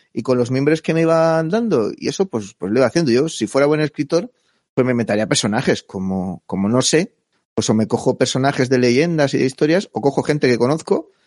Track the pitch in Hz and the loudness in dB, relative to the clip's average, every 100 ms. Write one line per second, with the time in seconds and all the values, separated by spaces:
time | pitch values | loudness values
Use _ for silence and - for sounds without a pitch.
0 | _ - 117 123 120 131 143 160 - 165 | _ -8 0 0 2 0 0 0 0 0
1 | 165 165 165 160 160 214 233 143 104 - | 2 4 2 2 0 -2 0 0 0 -4
2 | - - 190 117 98 - 95 117 123 170 | -6 -4 -4 -4 -8 -10 -2 2 2 2
3 | 156 120 160 - 110 135 143 151 151 - | 2 2 0 -4 -2 0 2 2 -2 -4
4 | 143 165 233 - _ _ _ - 127 120 | -2 -2 -4 -12 _ _ _ -2 0 0
5 | 117 107 107 147 107 107 - 139 - 98 | 0 -2 0 0 0 0 0 -2 -4 -8
6 | 95 92 92 90 - 95 98 123 - 160 | -4 -4 -4 -8 -8 -4 0 0 2 0
7 | 190 - _ _ _ - 107 110 110 117 | -2 -8 _ _ _ -4 0 0 0 -2
8 | 131 - 127 131 139 139 127 131 123 123 | -2 0 -2 0 0 0 0 2 4 2
9 | 170 165 139 135 131 - 151 170 - - | 2 0 0 0 -2 0 0 0 -2 -2
10 | 139 135 135 147 131 117 123 156 - 196 | -2 0 -2 0 2 2 2 0 0 -2
11 | - _ | -2 _